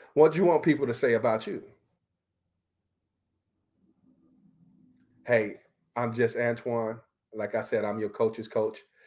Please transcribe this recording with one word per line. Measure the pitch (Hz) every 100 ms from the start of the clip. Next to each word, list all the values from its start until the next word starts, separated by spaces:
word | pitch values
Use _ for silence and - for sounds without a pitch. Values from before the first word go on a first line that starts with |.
| - -
what | 156 156
you |
want | 180 156
people | 170 135 131
to |
say | 117 127
about | 113 120 110 -
you? | - - _ _ _ _ _ _ _ _ _ _ _ _ _ _ _ _ _ _ _ _ _ _ _ _ _ _ _ _ _ _ _ _ _ _ _ -
Hey, | 117 104 92 _ _ _ 120
I'm | 120
just | 113 117 117
Antoine. | 120 117 123 117 110 120 - _ _
Like | 107 101 113
I |
said, | 107 113 104
I'm | 107
your | 107
coach's | - 113 110 113
coach. | 113 110 - - _